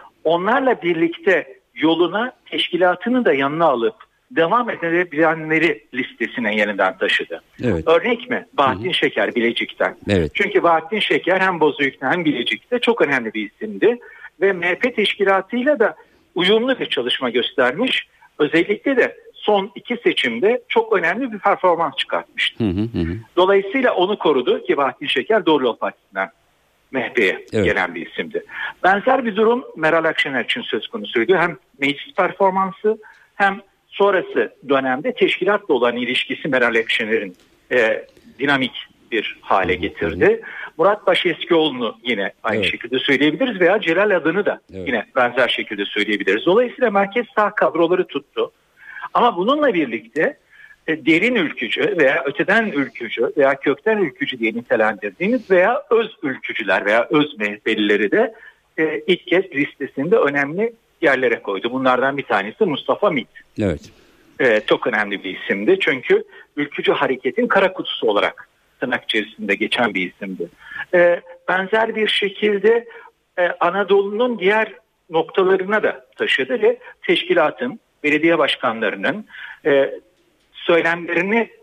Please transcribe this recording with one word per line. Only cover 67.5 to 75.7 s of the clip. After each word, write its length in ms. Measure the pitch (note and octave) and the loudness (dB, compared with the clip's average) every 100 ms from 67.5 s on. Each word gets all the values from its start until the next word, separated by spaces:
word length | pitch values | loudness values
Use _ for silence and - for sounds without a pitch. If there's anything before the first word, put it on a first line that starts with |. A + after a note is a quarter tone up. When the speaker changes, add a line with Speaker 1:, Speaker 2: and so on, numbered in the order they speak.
| G3 F#3 | 4 2
Speaker 1:
kutusu 340 | - - - A#2 | 0 -8 -2 0
olarak 420 | G2+ F3+ - - _ _ _ | 2 0 -4 -20 _ _ _
tırnak 240 | C3 A#2+ | -6 -4
içerisinde 500 | - A2 G#2 - G#2+ | -4 -4 -4 -8 -4
geçen 400 | G2 G#2+ - A#2 | -2 -2 0 -2
bir 180 | F#2 F2+ | -2 -6
isimdi. 360 | - G2 F#2 E2+ _ - - - | -8 -12 -10 -12 _ -16 -14 0
E, 260 | F3 F3 F3 - - - | 4 4 2 -4 -12 -4
benzer 480 | F3+ F#3+ A3 A3+ A3 | -4 0 0 0 -2
bir 120 | G#3 | -2
şekilde, 760 | - G3+ - G#3 G3+ G3+ A#3 A#3 - - _ _ - | 0 -4 -2 0 2 4 2 0 -18 -20 _ _ -2
e, 40 | F3 F3+ | -2 0
Anadolu'nun 800 | E3+ F#3+ F#3+ G3 G3+ G#3 B3+ A#3 | 0 0 2 2 2 -2 -2 0
diğer 340 | F#3 G#3+ G#3+ - _ _ _ | 0 2 -2 -6 _ _ _
noktalarına 720 | D#3+ D#3+ - F#3 F#3+ F#3 | -2 -2 0 2 2 2